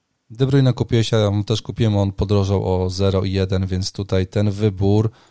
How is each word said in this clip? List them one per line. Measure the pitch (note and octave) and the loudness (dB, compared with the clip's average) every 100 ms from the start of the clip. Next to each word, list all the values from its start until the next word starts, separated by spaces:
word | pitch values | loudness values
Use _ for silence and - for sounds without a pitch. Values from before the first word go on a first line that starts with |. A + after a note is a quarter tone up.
| _ _ - | _ _ -14
De | A2+ C3 | -4 2
Bruyne | C#3 C3 | 4 4
kupiłeś, | - - A#2 A2 | 2 0 0 2
ja | A2 G#2 | 2 2
mu | G#2 | 0
też | G2+ G#2+ | -2 -4
kupiłem, | - F#2+ A2 G2+ | -4 -2 0 2
on | G2 | 0
podrożał | - G2+ G2+ G2 G2 G2 F#2 | -2 0 0 2 0 0 -2
o | F#2 | -2
zero | F#2 G2 F#2+ | 0 0 0
i | F#2+ | 0
jeden, | F#2+ F#2 F#2 F#2 | -2 0 -2 -2
więc | F#2 F#2 | -4 -4
tutaj | - G2 F#2+ F#2 | -8 -4 -2 -2
ten | G2+ G#2 | -2 -2
wybór, | G2 G#2+ F#2 G2 G#2 A2 - _ | 0 -2 0 2 2 0 -6 _